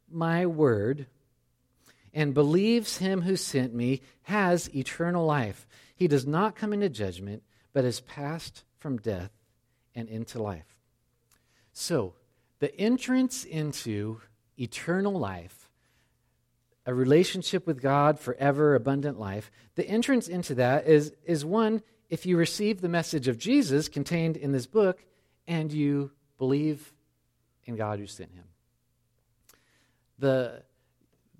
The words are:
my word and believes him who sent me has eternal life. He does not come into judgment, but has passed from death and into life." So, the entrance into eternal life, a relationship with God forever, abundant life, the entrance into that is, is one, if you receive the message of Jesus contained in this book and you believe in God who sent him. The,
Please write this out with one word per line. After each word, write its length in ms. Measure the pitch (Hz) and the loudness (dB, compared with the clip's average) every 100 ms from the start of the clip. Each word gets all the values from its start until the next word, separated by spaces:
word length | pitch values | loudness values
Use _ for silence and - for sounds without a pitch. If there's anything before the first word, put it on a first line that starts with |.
| - | -10
my 360 | 165 165 165 180 | -4 0 2 2
word 600 | 156 147 107 104 143 135 _ _ _ _ _ _ _ _ _ _ | 4 4 4 0 -4 -8 _ _ _ _ _ _ _ _ _ _
and 180 | 151 147 | -2 0
believes 640 | 135 143 170 214 233 214 - | 4 4 4 4 2 0 -4
him 240 | 190 190 | -2 0
who 160 | 175 185 | 0 -2
sent 380 | - 135 127 | -2 -2 -2
me 260 | 120 123 135 - _ | -2 -2 -2 -6 _
has 520 | - 208 185 175 - | -4 0 2 2 0
eternal 520 | 139 127 - 170 175 160 | -6 -6 -4 -2 0 2
life. 400 | 147 107 - - - - | 0 -2 -6 -16 -20 -12
He 140 | - 180 | 0 2
does 180 | 143 135 | 2 2
not 300 | 156 214 214 | 0 0 -2
come 160 | 214 | -4
into 160 | 208 202 | -2 -2
judgment, 540 | 117 98 90 101 110 - _ _ | -2 -6 -6 -10 -12 -16 _ _
but 100 | 143 | 0
has 160 | 127 113 | 0 -2
passed 640 | - - 143 165 - - - _ | -10 -12 -10 -10 -12 -20 -20 _
from 180 | 151 123 | -8 -6
death 340 | 113 95 95 _ _ _ _ _ _ | -4 -6 -8 _ _ _ _ _ _
and 140 | 120 113 | -14 -10
into 340 | 110 113 117 | -10 -8 -6
life." 320 | 104 85 - _ _ _ _ _ _ _ _ _ _ | -6 -8 -12 _ _ _ _ _ _ _ _ _ _
So, 400 | - - 160 95 - _ _ _ - | -10 -4 -2 -2 -8 _ _ _ -6
the 140 | 143 - | -6 -2
entrance 640 | 208 254 - 254 254 - | 0 0 0 0 0 -4
into 800 | - 160 151 - 117 104 107 113 - _ _ - | -8 -6 -6 -6 -4 -4 -4 -8 -16 _ _ -10
eternal 540 | 120 - - 185 202 | -10 -8 -4 -2 0
life, 580 | 190 101 90 87 - _ _ _ _ _ _ _ _ _ _ _ _ - | -2 -4 -8 -14 -20 _ _ _ _ _ _ _ _ _ _ _ _ -4
a 80 | |
relationship 720 | 127 131 151 180 190 - 185 - | 0 6 6 4 0 -4 -4 -2
with 160 | 135 | -2
God 360 | 135 139 147 143 | 2 4 4 2
forever, 560 | 123 127 139 139 151 | -2 0 0 4 4
abundant 460 | 135 135 139 143 131 | 4 2 -2 -2 -6
life, 300 | 101 101 - _ _ | -6 -8 -10 _ _
the 120 | - - | -6 -2
entrance 400 | 214 240 254 170 | 0 2 0 0
into 280 | 180 170 123 | -6 -2 2
that 320 | 123 143 151 | 4 4 6
is, 240 | 151 151 - | 6 6 -6
is 200 | - 160 | -4 -2
one, 380 | 151 214 220 220 - _ - | 0 0 0 -2 -6 _ -10
if 160 | 160 | -6
you 120 | 185 175 | 0 2
receive 440 | 165 - 208 196 | 2 0 -2 0
the 80 | 180 | -2
message 400 | 170 160 156 123 | -2 -2 -2 -2
of 100 | 117 | -2
Jesus 500 | 190 285 185 139 156 | 2 2 4 0 0
contained 480 | 143 135 170 165 156 | -4 -4 -2 -2 -2
in 160 | 139 | -2
this 140 | 135 117 | -2 0
book 380 | 220 196 180 _ _ _ _ - | 2 2 0 _ _ _ _ -6
and 240 | 165 156 | -4 -2
you 400 | 151 143 143 139 _ _ - | 0 0 0 -2 _ _ -4
believe 540 | 131 143 156 143 - _ _ _ _ _ _ _ | 0 2 0 -2 -8 _ _ _ _ _ _ _
in 120 | - 113 | -10 -4
God 240 | 107 104 | -4 -4
who 60 | 101 | -8
sent 260 | - 80 | -14 -18
him. 140 | 90 87 _ _ _ _ _ _ _ _ _ _ _ _ _ _ _ _ - | -20 -20 _ _ _ _ _ _ _ _ _ _ _ _ _ _ _ _ -2
The, 460 | 139 131 120 117 - _ _ _ _ _ _ | 0 2 0 -8 -20 _ _ _ _ _ _